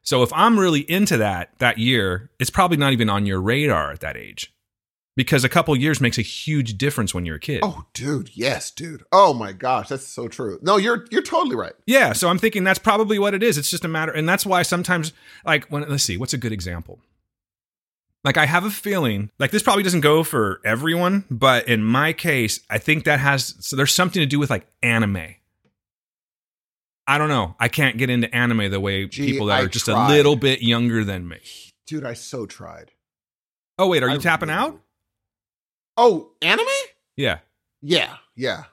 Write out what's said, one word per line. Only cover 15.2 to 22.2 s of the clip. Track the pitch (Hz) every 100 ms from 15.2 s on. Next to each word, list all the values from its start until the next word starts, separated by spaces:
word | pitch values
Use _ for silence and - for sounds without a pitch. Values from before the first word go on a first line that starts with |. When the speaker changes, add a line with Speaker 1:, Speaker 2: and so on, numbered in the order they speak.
| - -
Speaker 1:
like, | - 151 -
when, | 147 147
let's | 139
see, | - 92
what's | 127
a | 135
good | 113
example? | 107 87 85 - 90 _ _ _ _ _ _ _ _ _ _ _ _
Like, | 139 156
I |
have | 147 175
a | 208
feeling, | 202 208 196 131 101 101 _
like, | 139
this | 208
probably | - 202
doesn't | 190 175
go | 147 156
for | 160 135 104 90
everyone, | - 117 156 170 175 196 -
but | 120 131 120 123
in | 113
my | 107 123 151
case, | 160